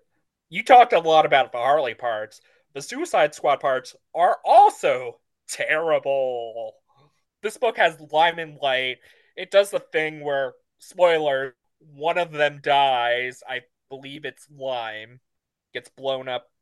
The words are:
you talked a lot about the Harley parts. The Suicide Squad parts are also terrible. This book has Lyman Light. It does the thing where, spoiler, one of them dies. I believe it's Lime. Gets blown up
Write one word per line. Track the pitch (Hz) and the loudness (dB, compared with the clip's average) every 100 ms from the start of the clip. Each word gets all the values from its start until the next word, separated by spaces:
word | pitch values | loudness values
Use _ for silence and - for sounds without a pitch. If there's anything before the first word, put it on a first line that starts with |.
| _ _ _ _ _ | _ _ _ _ _
you | 170 | -12
talked | 226 254 247 | 6 6 8
a | 208 | 2
lot | 165 156 151 | 4 4 4
about | 143 123 | 2 2
the | 123 | -2
Harley | 120 151 131 | 0 0 0
parts. | 113 123 107 107 - _ _ _ | -6 -6 -6 -8 -14 _ _ _
The | 139 | -18
Suicide | 139 254 349 202 151 - | -14 -10 -4 0 0 0
Squad | 156 139 | -2 -2
parts | 147 131 - - _ - | -2 -4 -6 -20 _ 0
are | 180 269 | 0 0
also | - 302 415 - 170 127 123 - _ _ _ | 4 6 6 4 -2 -2 -4 -14 _ _ _
terrible. | - 139 156 165 147 139 139 131 123 117 113 110 - _ _ _ _ _ _ | -8 -2 -2 0 0 0 -2 -2 -6 -10 -12 -14 -16 _ _ _ _ _ _
This | 214 - | -10 -4
book | 233 226 | -4 0
has | 180 151 151 | 0 0 -4
Lyman | 151 170 170 160 147 | 2 2 0 -12 -6
Light. | 139 131 127 123 _ _ _ - | -4 -2 -4 -8 _ _ _ -18
It | 185 | 0
does | 196 202 | 2 2
the | 185 | -2
thing | - 160 156 156 | -4 -4 -4 -8
where, | 147 139 135 - _ _ | -6 -4 -4 -8 _ _
spoiler, | - 185 175 160 151 135 135 - _ _ | -20 2 2 4 0 -2 -6 -12 _ _
one | 156 143 156 170 | _ -6 -4 -2
of | 170 | -4
them | 151 147 143 | 0 -2 -2
dies. | 143 139 139 127 120 120 127 123 - | 0 2 4 2 0 -2 -4 -10 -12
I | 127 - _ _ | -12 -14 _ _
believe | 135 135 143 139 | -20 -18 -14 -14
it's | 127 - | -14 -20
Lime. | 147 135 127 113 107 110 123 _ _ _ _ _ | -12 -8 -6 -8 -12 -16 -20 _ _ _ _ _
Gets | 123 - | -16 -16
blown | _ 135 135 131 | _ -6 -6 -6
up | 123 - _ | -8 -8 _